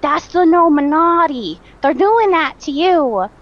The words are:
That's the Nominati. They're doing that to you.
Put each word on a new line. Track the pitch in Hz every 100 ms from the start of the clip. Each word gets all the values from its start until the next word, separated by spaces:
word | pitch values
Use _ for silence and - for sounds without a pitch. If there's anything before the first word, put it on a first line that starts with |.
That's | 302 302 -
the | 349 349
Nominati. | 349 339 294 285 302 339 339 330 269 196 160 - -
They're | 269
doing | 277 392 453 427
that | 339 294 -
to | -
you. | 285 349 349 277 214 185 -